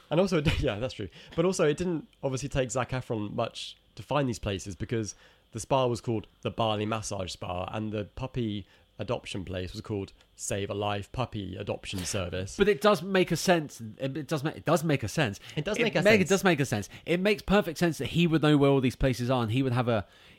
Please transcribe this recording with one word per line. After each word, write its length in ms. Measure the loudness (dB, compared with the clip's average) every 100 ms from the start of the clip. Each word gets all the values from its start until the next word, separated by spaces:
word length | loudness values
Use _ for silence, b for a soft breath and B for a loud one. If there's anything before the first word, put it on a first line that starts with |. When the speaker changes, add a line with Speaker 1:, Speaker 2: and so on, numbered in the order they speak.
| 0
Speaker 1:
And 100 | 2
also, 220 | 4 2
<laughs> 180 | 2 2
yeah, 180 | 0 0
that's 160 | -4
true. 140 | -6 -10 B B -2
But 80 |
also, 220 | 0 2 2
it 100 | 2
didn't 300 | -2 -4 -6 _
obviously 260 | -4 -4 -2
take 220 | -2 -2
Zac 200 | -2 -2
Efron 440 | -4 -4 -4 -4
much 420 | -4 -4 -6 -14 -16 _ -14
to 60 |
find 260 | -2 0 0
these 100 | -2
places 360 | -4 -4 -6 -8
because 380 | -4 -2 -4 b b b b
the 80 | -12
spa 260 | -2 0 2
was 140 | -2
called 260 | -2 -4 -6 _
the 80 | -6
Bali 360 | -2 0 0 -2
Massage 460 | -4 -6 -6 -6
Spa, 360 | -8 -6 -6 -6
and 200 | -6 -4
the 120 | -6 -8 -10
puppy 500 | -8 -4 -4 -6 -10 b b -10
adoption 440 | -6 -6 -6 -8
place 280 | -6 -6 -8
was 80 | -8
called 320 | -6 -6 -8 b b -10
Save 340 | -6 -4 -4
a 40 |
Life 360 | -2 -2 -4 -6
Puppy 440 | -6 -6 -6 -8 -8
Adoption 480 | -6 -8 -8 -8
Service. 520 | -4 -4 -4 -6 -4 0
Speaker 2:
But 120 | 2
it 120 | 4
does 220 | 2 2
make 280 | 2 2 2
a 60 | 2
sense. 440 | 4 2 0 -8 -14 -8
It, 180 | -6 -6
it 100 | -4
does 160 | -4
make, 120 | -4 -4
it 80 |
does 200 | 0 2
make 180 | 2 0
a 60 | 0
sense. 300 | 0 0 -2 B -6
Speaker 1:
It 80 |
does 120 | -2 0
Speaker 2:
It 40 |
Speaker 1:
make 120 | 0
a 80 | 4
Speaker 2:
make, 180 | 6 6
Speaker 1:
sense. 20 |
Speaker 2:
it 60 | 6
does 160 | 4
make 160 | 4 4
a 40 | 2
sense. 220 | -2 -4 B -2
It 140 | 2
makes 220 | 2 0
perfect 360 | 4 4 4 2
sense 200 | 0 2
that 100 | 0
he 180 | 2 4
would 160 | 4
know 140 | 6 6
where 140 | 6
all 100 | 6
these 160 | 2 2
places 340 | 0 0 0
are, 120 | 0
and 100 | 2
he 100 | 0
would 100 | 2
have 160 | 0 2
a, 160 | 0 b b b